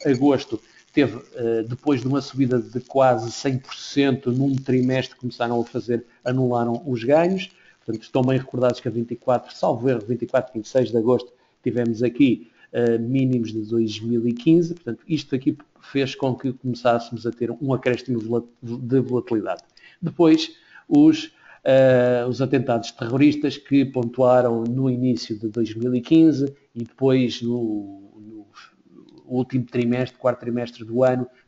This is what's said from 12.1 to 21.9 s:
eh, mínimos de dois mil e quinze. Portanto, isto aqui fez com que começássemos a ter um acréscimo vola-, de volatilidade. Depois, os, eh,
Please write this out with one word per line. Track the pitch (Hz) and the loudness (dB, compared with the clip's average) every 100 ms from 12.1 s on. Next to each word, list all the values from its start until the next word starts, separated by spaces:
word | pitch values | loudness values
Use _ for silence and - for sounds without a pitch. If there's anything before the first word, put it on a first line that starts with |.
| 120 135 - - _ _ | 2 2 2 -6 _ _
eh, | 120 117 117 | -2 0 0
mínimos | 117 135 131 127 107 | 0 0 0 0 -4
de | 110 | -6
dois | 107 117 110 104 | -2 -2 -2 -4
mil | 113 120 120 | -4 -2 -2
e | |
quinze. | 117 160 165 165 | 0 4 4 2
Portanto, | 165 - 113 - | -6 -10 -10 -4
isto | 156 - 131 | -6 -4 -4
aqui | 147 - - _ | -2 -4 -8 _
fez | - 139 135 - | -6 -4 -4 -2
com | 135 | -4
que | 120 131 | -2 -6
começássemos | 123 131 117 123 117 - 113 117 | -6 -6 -2 2 0 -2 -8 -8
a | |
ter | - 117 | -6 -6
um | 120 135 | -4 -2
acréscimo | 127 127 117 - 117 | 0 0 -2 -2 -4
vola-, | 110 120 120 _ | -2 -4 -4 _
de | 117 123 120 135 | -12 -8 -2 0
volatilidade. | 117 123 - 113 95 87 _ _ - - | 0 -4 -2 -4 -4 -8 _ _ -20 -10
Depois, | 165 - 165 160 - - _ - - | -6 2 4 4 0 -12 _ -18 0
os, | 147 156 151 - _ - - | 6 6 4 -2 _ -20 -6
eh, | - 135 131 | 2 6 6